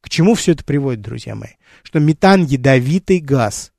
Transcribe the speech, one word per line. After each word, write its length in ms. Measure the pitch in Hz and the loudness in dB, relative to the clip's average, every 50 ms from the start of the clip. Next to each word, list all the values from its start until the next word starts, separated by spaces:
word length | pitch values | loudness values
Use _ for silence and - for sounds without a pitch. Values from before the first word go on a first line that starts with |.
К 80 | _ - | _ -8
чему 260 | - - 160 202 233 | -2 2 2 2 2
все 160 | - - - | 2 0 -2
это 140 | 165 - - | -2 -2 -2
приводит, 360 | - 143 143 139 135 123 110 | -4 -4 -4 -2 -4 -6 -8
друзья 320 | 104 117 120 113 - 117 110 | -10 -12 -14 -12 -12 -12 -14
мои? 180 | 110 107 110 _ _ _ _ _ _ | -14 -14 -16 _ _ _ _ _ _
Что 180 | _ - _ 160 | _ -6 _ 0
метан – 440 | 151 151 156 - - 190 196 190 175 | 2 2 0 2 4 4 4 4 2
ядовитый 760 | 135 139 131 123 139 135 131 123 131 156 185 - - 190 180 | 0 -2 0 2 4 4 4 2 0 -2 -2 0 0 -2 -2
газ 520 | 156 139 135 131 117 104 - - - - _ | 0 0 0 0 0 -2 -4 -8 -14 -16 _